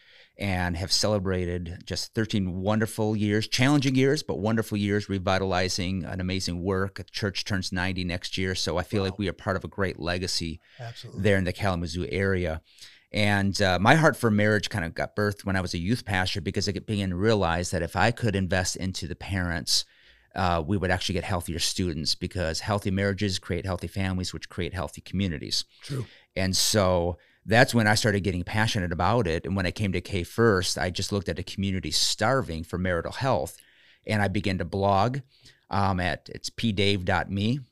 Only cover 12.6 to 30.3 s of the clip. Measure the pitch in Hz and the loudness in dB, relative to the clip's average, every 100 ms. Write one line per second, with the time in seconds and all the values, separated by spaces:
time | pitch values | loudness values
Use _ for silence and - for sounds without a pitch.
12.6 | - - - - _ - 104 101 98 92 | -8 -20 -20 -20 _ 0 2 4 2 2
13.6 | 95 90 107 160 156 117 117 104 107 107 | 2 4 6 6 6 4 2 4 4 2
14.6 | - 113 82 - 73 - 104 98 101 95 | 0 -4 -4 -4 -4 -2 -2 -2 -2 -2
15.6 | 90 87 87 123 - 95 92 101 82 101 | -2 -2 -2 -2 0 0 0 -2 -4 -2
16.6 | 95 85 - 104 95 87 107 107 87 85 | -2 -4 -4 -2 -2 0 2 4 2 0
17.6 | 90 85 82 - 107 117 117 98 92 92 | -2 -2 -2 2 2 2 0 0 0 0
18.6 | 90 - 95 90 85 - - 98 87 82 | 0 -2 -6 -6 -8 -10 -4 -2 -2 -4
19.6 | - - - _ - _ _ - 92 85 | 0 -2 -2 _ -20 _ _ -2 2 2
20.6 | 73 101 90 90 - 90 - 87 - 78 | 0 0 2 0 0 -2 -2 -4 -2 -2
21.6 | - - 92 78 76 - 90 92 80 82 | -2 0 -2 -2 -2 -2 -4 -2 -2 -2
22.6 | - 101 101 95 101 92 104 92 - 90 | -2 -2 0 0 0 0 -2 -2 -4 -6
23.6 | 95 90 87 98 95 92 92 80 - - | -4 -6 -6 -4 -2 -2 -4 -8 -10 -8
24.6 | 85 90 76 - - 90 98 73 57 - | -6 -6 -8 -8 -8 -2 -2 -2 -4 -4
25.6 | - _ - 135 104 - _ - 95 90 | -4 _ -10 -8 -8 -14 _ -2 0 2
26.6 | - 107 92 90 85 85 _ _ - 113 | 2 4 4 2 0 -4 _ _ 2 6
27.6 | 139 120 107 - 110 101 95 90 87 110 | 6 6 4 4 2 2 0 -2 -2 0
28.6 | 110 107 90 82 92 120 90 82 - 98 | 0 0 -2 0 2 2 2 -2 -2 -2
29.6 | 90 - 104 90 - 98 85 | -2 -2 -2 -2 -4 -4 -4